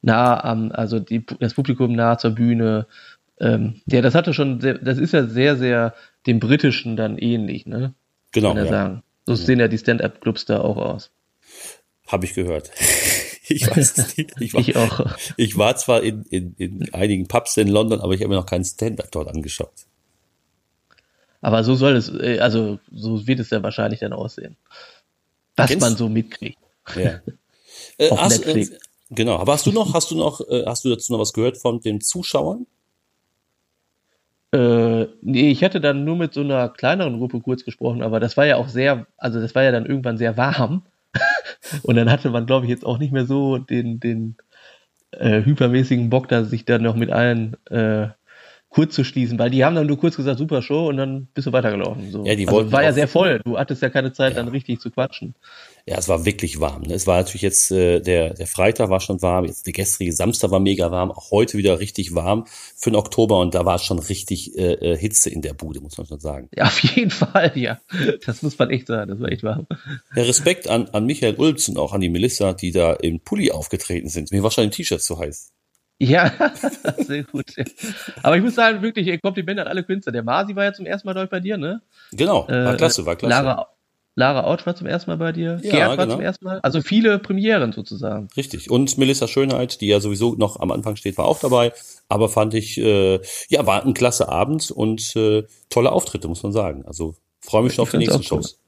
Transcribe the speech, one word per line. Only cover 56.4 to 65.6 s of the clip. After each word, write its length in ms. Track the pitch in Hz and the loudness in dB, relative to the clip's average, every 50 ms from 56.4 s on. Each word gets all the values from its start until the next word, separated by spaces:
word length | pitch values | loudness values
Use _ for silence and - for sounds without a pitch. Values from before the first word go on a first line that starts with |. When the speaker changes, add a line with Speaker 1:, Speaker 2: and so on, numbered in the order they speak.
| - 80 73 76 | -4 -6 -4 -2
Speaker 2:
warm, 240 | 78 76 71 73 73 | -4 -4 -4 -6 -6
ne? 100 | 71 82 | -6 -4
Es 140 | 98 - - | -4 0 2
war 100 | 90 90 | 2 2
natürlich 240 | 92 90 - 95 | 2 0 -4 -2
jetzt, 300 | 95 98 92 - - - | -2 0 2 2 2 2
äh, 280 | 95 95 90 87 87 85 | 4 4 4 4 4 2
der, 360 | 82 90 90 85 82 82 85 | 2 2 2 2 2 0 -2
der 100 | - 90 | -8 -10
Freitag 460 | - - - 92 104 113 - 117 98 | -8 0 2 2 2 4 2 0 2
war 80 | 95 95 | 2 0
schon 240 | - - 98 87 - | 0 -2 -4 0 0
warm, 220 | 90 87 90 90 | 2 2 2 0
jetzt 200 | 82 82 - - | -2 -6 -8 -10
der 80 | 90 82 | -8 -6
gestrige 400 | - 98 - - - 95 87 82 | -4 -2 -2 -2 -2 -2 -4 -2
Samstag 380 | - 87 104 120 - - 98 | 0 0 0 0 0 0 2
war 80 | 92 95 | 2 4
mega 320 | 98 98 98 90 87 85 | 4 2 2 2 0 -2
warm, 180 | 87 90 92 90 | 0 -2 -2 -4
auch 220 | - - - - | -4 -10 -6 0
heute 260 | - 104 117 120 - 104 | 2 2 2 2 0 0
wieder 220 | 98 98 90 82 | 2 2 2 2
richtig 340 | 101 104 - - 95 87 85 | -2 -8 -6 -8 -6 -4 -2
warm 320 | 85 80 90 104 113 110 - - - - - - | -2 0 0 0 0 -2 -8 -16 -20 -20 -20 -16
für 160 | - - 120 | -4 -2 2
den 40 | 110 | 2
Oktober 440 | 104 104 - - - 113 104 107 92 | 2 0 0 2 2 4 4 6 4
und 160 | 90 87 82 | 4 2 2
da 100 | 90 87 | 2 2
war 140 | 95 87 90 | 2 0 0
schon 180 | - - 92 85 | 0 -2 -4 -4
richtig, 580 | 80 - 101 - - - 98 - - - - | -4 -4 -8 -8 -6 -6 -6 -6 -6 -10 -6
äh, 180 | - 92 87 85 | -2 0 0 0
äh, 220 | - - 85 85 | 0 0 -2 -2
Hitze 360 | 78 85 107 104 - - - | 0 -2 -2 0 0 0 0
in 100 | - 80 | -2 -6
der 140 | 76 76 71 | -8 -8 -10
Bude, 240 | - | -10